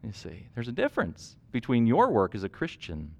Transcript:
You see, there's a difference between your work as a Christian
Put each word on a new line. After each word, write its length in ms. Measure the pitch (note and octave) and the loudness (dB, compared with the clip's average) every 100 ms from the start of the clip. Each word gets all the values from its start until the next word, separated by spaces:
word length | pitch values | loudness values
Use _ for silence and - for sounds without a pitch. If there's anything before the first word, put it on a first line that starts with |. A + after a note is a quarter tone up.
You 100 | - | -12
see, 340 | G2+ E2 E2 - - | -12 -14 -16 -14 -8
there's 140 | A#2+ | -6
a 20 | |
difference 640 | A#2+ C#4+ - F#3 - - - - | -2 -2 0 -4 -6 -18 -20 -6
between 340 | B2+ - A#2+ A#2 | -6 2 4 6
your 240 | C3 B3+ | 6 4
work 260 | B2+ F#2 G#2 | 4 2 0
as 80 | |
a 60 | F#2+ | -8
Christian 600 | - E3 - - D#2 D#2 D2+ | -6 -8 -8 -12 -10 -10 -14